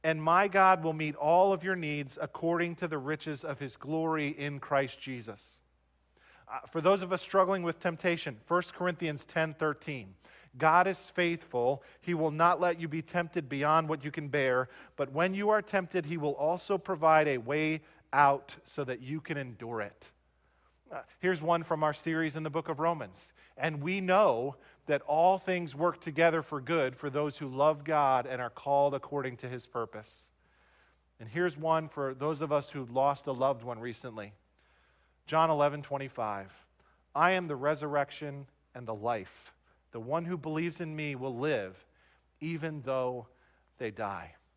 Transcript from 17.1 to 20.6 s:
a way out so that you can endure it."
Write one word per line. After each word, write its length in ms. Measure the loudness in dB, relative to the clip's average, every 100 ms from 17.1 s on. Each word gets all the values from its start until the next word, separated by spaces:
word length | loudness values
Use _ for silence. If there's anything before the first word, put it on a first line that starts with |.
| 6 6
a 100 | 0
way 440 | -2 -2 0 -2 -8 _ _
out 440 | 6 6 4 -4 -20
so 180 | -12 -8
that 180 | -6 -8
you 200 | -8 -8
can 160 | -6 -6
endure 440 | -6 -10 -8 -6
it." 300 | -6 -10 -20 _ _ _ _ _